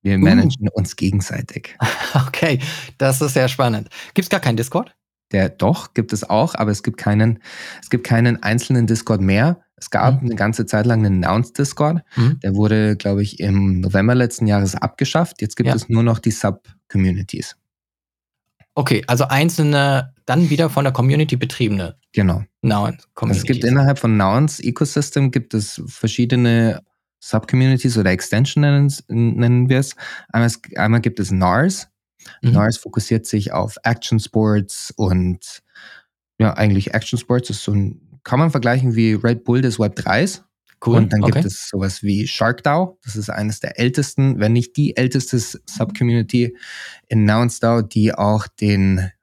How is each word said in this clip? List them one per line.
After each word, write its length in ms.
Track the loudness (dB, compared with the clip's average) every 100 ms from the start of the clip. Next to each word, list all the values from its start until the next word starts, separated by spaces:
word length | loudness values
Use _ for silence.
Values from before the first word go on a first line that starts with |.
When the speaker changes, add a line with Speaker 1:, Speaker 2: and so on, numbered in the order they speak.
Speaker 1:
Wir 140 | 2 4
Speaker 2:
Uh. 40 |
Speaker 1:
managen 480 | 6 6 4 0 -4
uns 240 | -4 -6 -4
gegenseitig. 800 | -2 -2 -4 -8 -10 -14 -16 -6
Speaker 2:
<laughs> 60 | -4 -4 -2 -2 -2
Okay, 300 | -2 0 0 -4 -10 -14 -2
das 240 | -2 0
ist 140 | 0
sehr 140 | 0 0
spannend. 420 | 0 0 -2 -6 -18 -4
Gibt's 160 | -4 -2
gar 100 | -2
keinen 160 | 0 -2
Discord? 380 | -2 -4 -6 _ _ _ _
Speaker 1:
Der, 200 | 0 0
doch, 420 | 0 0 0 -2
gibt 220 | -4 -4
es 100 | -6 -2
auch, 260 | 0 0
aber 160 | -2 -2
es 120 | -2
gibt 140 | -4 -4
keinen, 440 | 0 2 2 0 -8 -18 -18 -20
es 80 | -4
gibt 140 | -4
keinen 380 | 2 2 2 0
einzelnen 440 | -2 -2 0 0 2
Discord 340 | 0 0 0
mehr. 400 | 2 2 2 0 _ _
Es 140 | -6
gab 320 | 2 2 2
Speaker 2:
Mhm. 60 | 0
Speaker 1:
eine 60 | -2
ganze 280 | -2 -2
Zeit 220 | -2 0 2
lang 180 | 2
einen 160 | 2 2
Nouns-Discord. 800 | 2 0 -2 -2 -4 0 -2 -2 _ 0
Speaker 2:
Mhm. 240 | 0 0
Speaker 1:
Der 140 | -2
wurde, 420 | 0 2 2 2 0
glaub 220 | 0 0
ich, 220 | -2 -2
im 400 | 0 2 2 0
November 340 | 0 2 2
letzten 320 | 2 0 0 0
Jahres 280 | 2 0
abgeschafft. 680 | -2 -6 -4 -2 0 -2 -4
Jetzt 140 | -8 -2
gibt 120 | 0
Speaker 2:
Ja. 60 |
Speaker 1:
es 160 | 0 0
nur 120 | 2
noch 160 | 2 2
die 120 | -2
Sub-Communities. 1300 | -2 -4 -4 -14 _ _ 0 0 0 -6 -10 -12 -16 _ _ _ _ _ _ _ _ _ _ _
Speaker 2:
Okay, 300 | -4 0 0 2
also 180 | 0 2
einzelne, 840 | 2 2 2 2 2 2 0 -2 _
dann 240 | -2 0 2
wieder 220 | 2 2
von 140 | 0
der 80 | 0
Community 420 | 2 2 2 0 -2
betriebene 600 | -4 -2 -2 -2 -6 -12 _
Speaker 1:
Genau. 300 | 0 0 0 -6 _
Speaker 2:
Noun-Communities. 460 | -2 0 -2 -6 _ -6
Speaker 1:
Also 180 | -2 -2
es 40 |
gibt 200 | 0 -2
innerhalb 340 | 2 4 4 2
von 180 | 0 2
Nouns 440 | 2 2 0 -2
Ecosystem 680 | -6 -2 -2 -2 -2 0 0
gibt 220 | 0 -2
es 300 | -4 -4 -10 -14
verschiedene 960 | -6 -4 -2 0 2 2 2 2 -2 _ _ _ _
Subcommunities 800 | -4 -4 0 2 2 2 0 0
oder 140 | 0
Extension 480 | 0 0 0 0 2
nennen, 300 | 2 4 2 -2 _
nennen 600 | 0 0 2 2 4 4
wir 120 | 2
es. 160 | 0 -8 -18 -18 -4
Einmal, 140 | 0 0
es, 140 | -2 -12 -2
einmal 240 | 2 2
gibt 200 | 0 -4
es 100 | -2
nars. 580 | 0 2 2 2 -2 -12 _ _ _ -20 -2
Speaker 2:
Mhm. 100 | 2
Speaker 1:
nars 240 | 4 2 -2
fokussiert 500 | -6 -6 -2 -2 0
sich 260 | -4 -2
auf 240 | -4 -4 -4
Action 360 | -4 -4 0 -2
Sports 720 | 0 0 2 2 -2 -10 -14 -4
und 680 | 0 2 0 -4 -10 -20 _ -20 -20 -20 _ _ _ 0
ja, 140 | 0
eigentlich 380 | 2 2 2 0
Action 240 | -6 -4 -8
Sports 300 | -2 -2 -2
ist 120 | -8
so 80 | -2
ein, 460 | -2 -2 -6 _ -20
kann 160 | -2 2
man 120 | 2
vergleichen 440 | 2 0 2 2 2
wie 180 | 2
Red 300 | 2 0 0
Bull 180 | 0 2
des 160 | 0 0
Web 160 | -2 -2
drei 260 | 0 0
s. 220 | 0 -4 _ _ _ _
Speaker 2:
Cool, 120 | 2 4
Speaker 1:
Und 140 | 4
dann 100 | 2
Speaker 2:
okay. 80 | 2
Speaker 1:
gibt 140 | 2 0
es 220 | -4 -8
sowas 340 | -4 -4 -4
wie 240 | -2 -2 -2
Shark 340 | -2 -2 0
dao. 340 | 0 0 -2 _
Das 140 | -12 -10
ist 140 | -8
eines 280 | -6 -6 -6
der 200 | -10 -2
ältesten, 580 | 0 0 -2 0 0 2
wenn 140 | 2
nicht 240 | 2 0 -2
die 200 | -2 0
älteste 400 | 0 -2 -2 -4
S-, 240 | -4 -12 -16
Subcommunity 880 | -6 -6 -2 0 0 0 0 0 -4 -20 -18 -18 -20 _
in 160 | 2
Nouns 340 | 4 4 0 0
dao, 220 | 0 0
die 300 | 0 0 0
auch 320 | 2 0 0 -4
den 640 | -4 0 2 2 0 -2 _